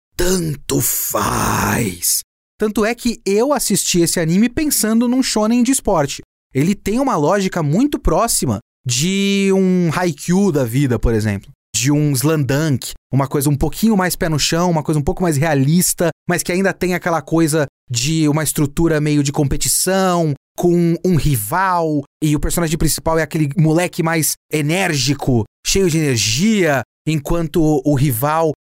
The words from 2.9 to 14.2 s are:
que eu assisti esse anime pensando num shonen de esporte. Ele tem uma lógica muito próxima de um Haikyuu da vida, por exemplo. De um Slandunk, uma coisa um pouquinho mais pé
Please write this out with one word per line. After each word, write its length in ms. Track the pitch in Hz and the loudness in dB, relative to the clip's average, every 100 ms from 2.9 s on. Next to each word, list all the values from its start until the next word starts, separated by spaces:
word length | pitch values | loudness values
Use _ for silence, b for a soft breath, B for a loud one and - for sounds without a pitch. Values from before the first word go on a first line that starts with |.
| 240 | -2
que 260 | 240 214 | -4 -4
eu 300 | 190 202 269 | 0 0 2
assisti 460 | 269 - 190 - 175 | 0 0 -2 0 0
esse 200 | 170 - | 0 0
anime 300 | 160 180 240 | 0 2 2
pensando 580 | - 302 - 214 226 240 | 0 -2 0 0 2 2
num 140 | 254 | 0
shonen 400 | 254 220 214 240 | 0 0 2 2
de 100 | 240 | 2
esporte. 500 | 269 - 180 139 - - _ _ | 0 0 0 0 -6 -14 _ _
Ele 200 | 127 160 | 0 0
tem 260 | 196 - 226 | 0 -2 0
uma 180 | 269 196 | 0 0
lógica 440 | 147 202 190 185 | 2 2 0 -2
muito 380 | 147 175 294 294 | 0 2 0 0
próxima 600 | 190 160 170 - 151 101 - _ 127 | 0 2 0 0 -2 -4 -6 _ -6
de 640 | 123 170 196 196 196 196 | -2 0 0 0 2 2
um 380 | 190 185 180 170 | 2 2 2 0
Haikyuu 580 | 160 185 143 - 185 202 | 0 -2 -4 -2 2 2
da 120 | 147 | 0
vida, 340 | 120 127 139 113 | 0 0 0 0
por 160 | 123 | 0
exemplo. 380 | 113 107 98 - - _ - | 0 0 -4 -8 -20 _ -4
De 160 | 127 | 0
um 220 | 147 151 | 2 0
Slandunk, 800 | 131 143 160 127 139 160 127 - - _ | 0 0 0 0 0 0 -2 -4 -14 _
uma 160 | 131 135 | -2 0
coisa 220 | - 139 | 0 0
um 60 | 143 | 0
pouquinho 420 | 156 - 220 208 | -2 0 0 2
mais 180 | 180 | 0
pé 140 | - | -2